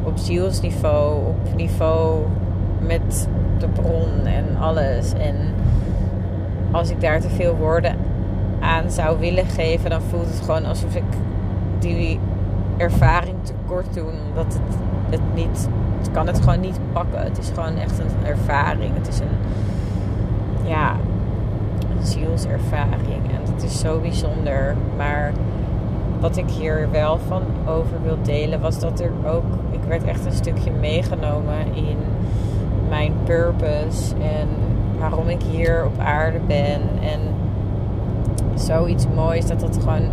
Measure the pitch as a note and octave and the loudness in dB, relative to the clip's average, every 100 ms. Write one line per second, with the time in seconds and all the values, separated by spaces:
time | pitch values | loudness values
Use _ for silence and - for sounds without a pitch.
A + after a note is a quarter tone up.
0 | G3 - - F3 F#3+ - F3 E3 D#3 D3 | -2 -2 0 0 0 0 0 0 2 4
1 | D3 D3 C#3+ - - F3 E3 - D#3+ D#3+ | 2 2 0 0 0 0 0 2 2 2
2 | D#3+ D#3+ E3 - - - - - - E3 | 2 2 0 0 0 0 0 0 2 2
3 | - - - - - - - - F3+ E3 | 0 0 0 0 2 2 2 0 2 2
4 | - - F#3 F#3 F3+ D#3+ D#3+ D#3+ C#3 B2 | 2 0 2 0 0 0 0 2 2 2
5 | - - - - - - - - - - | 0 0 0 0 0 2 2 2 2 0
6 | - - - - - - - E3 E3+ - | 0 0 -2 -4 -4 -2 0 2 2 2
7 | E3 D#3 D#3 - F3 E3 D#3 E3+ E3 - | 2 2 0 2 2 2 2 2 2 0
8 | - - - - - - D3+ E3 E3 - | -2 -2 -2 -2 0 0 2 2 0 0
9 | D#3 E3+ E3+ F3+ F#3 - D#3+ E3 F3 E3 | 0 2 2 2 0 0 0 2 0 0
10 | - F3 E3+ - - D#3+ D#3+ - - - | -2 -2 -2 -2 -2 -2 0 -2 -2 -2
11 | - - - - - - - - E3+ E3+ | -2 -2 -2 -2 -2 -2 -2 0 0 0
12 | E3+ G3+ - - - - - - E3+ - | 0 0 -2 -2 0 -2 -2 0 2 4
13 | D#3+ E3+ F3+ F#3 - - - F3+ F3+ F3+ | 6 4 0 -4 -6 -6 -4 -4 -4 -6
14 | D#3+ E3 - E3 E3 - - - - - | -6 -6 -4 -2 -2 -2 -2 -2 -2 -2
15 | - E3 - F3 - - - - - - | 0 0 0 0 0 0 0 0 0 -2
16 | - D#3 E3 E3+ - F3 F#3 F3+ - E3+ | -2 0 2 4 4 4 2 -2 -2 -2
17 | F3 - - - - F3 D#3+ E3+ - - | -2 -2 -2 -2 -4 -4 -2 -2 -2 0
18 | - - D3 C#3+ - C#3+ D#3 D3 D3+ - | 0 0 0 0 2 2 2 0 0 -2
19 | - - - - - - - - - - | 0 0 0 0 0 -2 -2 -2 -2 -2
20 | - - - - - - D#3 D#3+ C#3+ F#2+ | -2 -2 0 0 0 -2 0 0 0 0
21 | - - - - - - - - - - | 0 0 -2 -2 -2 -2 -2 -2 -2 0
22 | - - C#3+ - - C3 - D3+ C#3+ - | 0 0 0 0 0 -2 0 0 0 0
23 | - - - - - - - - E3 D#3+ | -2 -2 -2 -2 -2 -2 -2 0 0 0
24 | E3 E3+ D#3 E3 F3 C#3 C3+ - - - | 0 0 0 0 0 0 0 0 0 -2
25 | C#3+ D3 D3 D3 - - - - - - | 0 0 0 0 -2 -2 -2 -2 -2 -2
26 | - - E3+ E3+ F3 - D#3 D#3 B2+ D3+ | -2 0 0 0 -2 -2 0 0 2 2
27 | D3+ D#3+ - F3+ E3+ F3 D#3+ D#3+ D#3+ - | 2 0 0 -2 -2 -2 0 0 0 -2
28 | D#3+ E3 - D3 D3+ D#3 D#3 E3 E3+ - | 0 0 0 0 0 0 0 0 -2 -2
29 | F3 D#3 D3 E3 - - - - - E3 | -2 -2 0 0 0 -2 -2 -2 -2 0
30 | E3 E3+ - - - D#3+ - - D#3 E3 | 0 -2 -2 0 0 0 0 0 0 0
31 | - - D3+ D3 D3+ D3+ D3+ D3+ D3+ D3+ | 0 -2 0 0 0 0 -2 -2 -2 -2
32 | - - - - - - - - - D3+ | -2 -2 0 0 0 0 0 0 0 0
33 | D3+ D#3 - E3+ E3+ E3+ D#3 D3+ D3+ - | 0 0 2 2 2 2 0 0 0 -2
34 | - D3+ D3+ D3+ D3+ - - - - - | -2 0 0 0 -2 0 0 2 0 0
35 | D#3+ D#3 F3 F3 - E3 E3 E3 D#3 D3+ | 0 0 0 0 0 0 2 2 2 0
36 | D3 D3 D#3+ E3 - D3 C#3+ C#3+ C#3+ - | 0 2 2 0 2 2 2 0 0 0
37 | D3+ D3+ G2+ - - - - - - - | 0 -2 -2 -2 -2 -2 -2 -2 -2 -2
38 | - - - - - - - D#3+ E3+ E3+ | -2 0 0 0 0 0 2 2 2 2
39 | - D#3+ D#3+ E3 E3 E3+ D#3+ - D#3+ D#3+ | 2 2 2 2 2 0 0 0 2 2
40 | - | 2